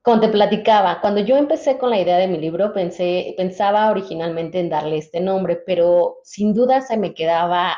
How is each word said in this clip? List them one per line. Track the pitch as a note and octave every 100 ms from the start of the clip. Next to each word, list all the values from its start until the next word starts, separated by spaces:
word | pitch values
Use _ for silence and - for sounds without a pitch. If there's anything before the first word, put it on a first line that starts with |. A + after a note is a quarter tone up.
como | A#3+ A3
te | A3
platicaba, | G#3 G3+ G#3+ A3+ G#3+ F#3 E3
cuando | G#3 G#3
yo | G#3 C#4
empecé | D4 D#4+ C#4+ C4
con | B3
la | G#3
idea | E3+ F3+
de | F#3+
mi | D#3+
libro, | D#3+ E3+ G#3
pensé, | G3+ E3+ F3 F3+ F3+ - -
pensaba | F#3 F#3 G3+ G#3 A3
originalmente | F#3+ - E3 E3+ E3 D#3+ F#3
en | E3+
darle | D3+ D3+ D#3
este | D#3 E3+
nombre, | F#3+ F#3+ F3 E3+
pero | - E3+ F3 F3 E3+ -
sin | - G3 G#3
duda | G#3+ B3+ C4
se | C4 A3
me | F3
quedaba | - D#3+ E3 F3 F3 F3+